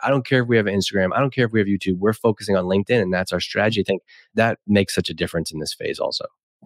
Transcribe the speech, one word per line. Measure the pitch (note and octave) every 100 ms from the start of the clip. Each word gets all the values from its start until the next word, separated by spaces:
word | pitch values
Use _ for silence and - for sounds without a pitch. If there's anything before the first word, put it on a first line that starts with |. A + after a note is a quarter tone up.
I | A2+
don't | C#3 B2
care | C3
if | A#2+
we | A#2
have | G#2
an |
Instagram. | G2+ - G2 F#2 G#2
I |
don't | C#3
care | C3 A#2+
if |
we | A2
have | G2
YouTube. | G2+ F#2+ F2+
We're | G#2
focusing | G#2+ A#2 G#2 G2+ F#2+
on | F2+
LinkedIn, | F#2+ G2+ B2
and | F#2
that's | F#2 F#2
our | F2+
strategy." | - G2+ G#2+ G#2
I | F#2+
think | F#2+ _ - _
that | - A2+ - -
makes | G2+ F#2+ -
such | -
a |
difference | D#2+ E2+ E2+ D#2
in | D#2
this | D2+
phase | - - -
also. | - - - _ _ _